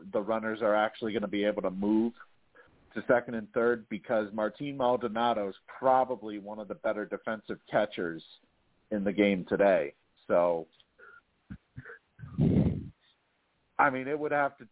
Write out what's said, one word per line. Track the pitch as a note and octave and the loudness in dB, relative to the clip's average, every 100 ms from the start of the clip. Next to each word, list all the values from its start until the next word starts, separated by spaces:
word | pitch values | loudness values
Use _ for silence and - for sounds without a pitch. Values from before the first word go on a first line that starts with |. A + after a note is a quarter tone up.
| F#2+ | -4
the | G#2+ | -4
runners | G2+ A2 A2 A2 | -2 -2 -2 0
are | A2 | 2
actually | G#2+ A2 - A2+ | 2 2 -2 -4
gonna | G#2+ G2+ | -4 -2
be | G#2 | 0
able | G#2 G#2 | 0 0
to | F#2+ | -4
move | F#2+ G2+ A2 A#2 - - _ _ _ _ _ _ | -2 2 2 2 -4 -18 _ _ _ _ _ _
to | A2+ - | -4 2
second | A#2+ B2 | 2 2
and | A2+ G#2 | -8 -4
third, | B2 A#2 A#2+ G#2+ | 0 2 0 -4
because | G#2 - A2+ G#2 | -10 -2 -2 -2
Martin | G#2+ G#2+ - C#3+ C#3 | -4 -4 -4 -8 -2
Maldonado | B2 B2 A#2+ A2+ A#2+ A2 G2+ | 0 0 -2 0 0 0 -4
is | - - | -8 -18
probably | - C3 C3 B2 A#2 G#2+ G#2 | -2 2 4 2 -4 -8 -10
one | G#2 G#2+ | -10 -12
of | G2+ | -10
the | G2+ | -4
better | A2 G#2 | -4 -2
defensive | G#2 G2 - A2 - G2 - | -4 -6 -6 -8 -8 -12 -2
catchers | B2+ G#2 - E2+ E2 - - _ _ _ _ _ | 0 0 -2 -6 -6 -14 -20 _ _ _ _ _
in | G#2+ | -4
the | G2 | 0
game | F#2 G2+ F#2+ | 4 4 2
today. | - G2 G2 F2 C#2+ - _ _ - | 0 4 6 4 2 -8 _ _ 0
So, | F#2 F2 E2+ D#2+ _ _ _ - - _ _ - - _ - - - _ - - - - - - - - - _ _ _ _ _ _ _ - | 4 4 0 -6 _ _ _ -20 -20 _ _ -20 -20 _ -20 -20 -20 _ -20 -8 0 2 4 2 0 -8 -16 _ _ _ _ _ _ _ 0
I | C#3 | 2
mean, | C3 C3 | 2 -4
it | D3+ | -4
would | D3 | -2
have | D3 C#3+ C#3 | 0 0 -4
to | A#2 | -18